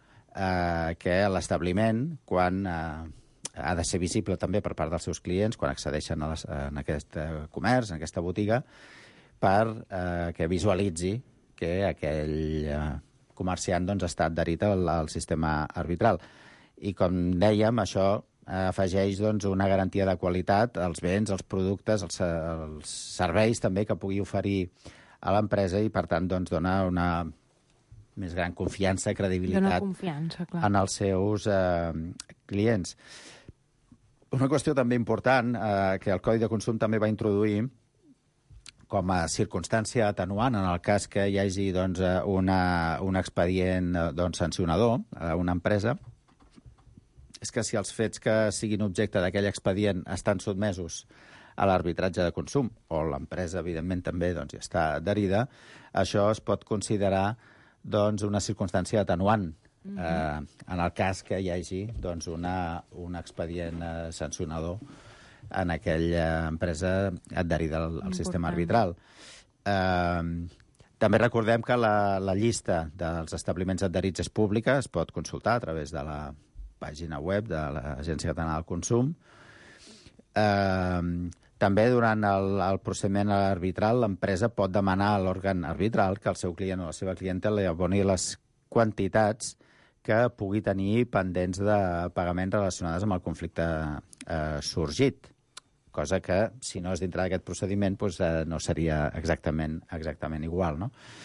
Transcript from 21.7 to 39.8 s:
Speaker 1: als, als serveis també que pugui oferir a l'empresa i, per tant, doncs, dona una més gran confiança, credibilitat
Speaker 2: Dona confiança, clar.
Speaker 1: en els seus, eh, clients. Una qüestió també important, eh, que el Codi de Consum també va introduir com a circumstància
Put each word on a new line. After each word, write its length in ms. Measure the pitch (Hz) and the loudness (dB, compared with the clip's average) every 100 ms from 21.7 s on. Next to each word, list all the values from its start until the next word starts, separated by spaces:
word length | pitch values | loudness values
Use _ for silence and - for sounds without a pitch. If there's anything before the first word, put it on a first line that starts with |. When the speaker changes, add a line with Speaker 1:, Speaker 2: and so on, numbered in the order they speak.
| 98 - 107 | 0 0 -2
Speaker 1:
als, 180 | 85 - | -2 -4
als 680 | 90 82 80 82 78 76 - - - - | -2 -2 -2 -6 -8 -10 -12 -12 -10 -2
serveis 440 | 90 95 110 113 | 0 4 2 2
també 240 | 110 95 | 0 0
que 120 | 107 95 | 0 -2
pugui 240 | 95 98 | -2 -4
oferir 500 | 92 101 98 98 90 - - - - - | -2 -2 0 0 -2 -6 -20 -20 -20 -8
a 120 | 92 | 0
l'empresa 480 | 101 104 101 95 98 | 2 2 2 2 2
i, 80 | 110 | 2
per 160 | 101 - | 0 0
tant, 200 | 85 90 | 0 0
doncs, 220 | 92 90 | 0 0
dona 340 | 85 90 95 92 | 0 2 2 2
una 220 | 87 87 85 80 - _ _ _ _ _ - - - | 2 0 0 -4 -10 _ _ _ _ _ -20 -18 -10
més 180 | 92 | -6
gran 180 | 90 87 | -4 -4
confiança, 580 | 87 90 - 95 95 107 | -2 -4 0 0 2 0
credibilitat 480 | 101 98 92 92 196 | 0 0 0 2 2
Speaker 2:
Dona 180 | 190 180 | 4 2
confiança, 640 | 196 180 185 143 160 - 175 | 0 -4 -6 -4 -6 -6 -6
clar. 180 | 175 104 | 0 2
Speaker 1:
en 100 | 101 | 4
els 160 | 98 | 2
seus, 540 | - 101 92 101 104 110 | 0 0 2 2 0 2
eh, 460 | 98 92 85 85 80 82 - - - - | 2 2 2 0 -4 -6 -10 -16 -20 -6
clients. 500 | 98 110 110 82 - - - - - - - _ _ _ - _ _ _ | 0 2 2 -2 -10 -20 -20 -20 -20 -20 -20 _ _ _ -20 _ _ _
Una 160 | 131 135 | 0 2
qüestió 260 | 147 - | 2 2
també 200 | 139 120 123 | 2 2 2
important, 580 | 107 110 127 131 120 120 | 2 2 4 4 4 0
eh, 420 | 107 98 98 95 | 0 2 2 2
que 100 | - | 0
el 80 | 92 | 0
Codi 180 | - 113 | 2 2
de 100 | 110 | 2
Consum 300 | 110 - 113 | 0 -2 0
també 200 | 110 110 | 0 2
va 100 | 107 | 2
introduir 580 | 104 110 101 107 104 127 - _ _ _ _ _ _ _ - - - - | 2 2 2 2 2 -2 -6 _ _ _ _ _ _ _ -20 -20 -20 -4
com 220 | 101 92 | 0 2
a 160 | 90 82 | 2 0
circumstància 800 | - 101 95 82 110 | 0 -2 -4 -2 -2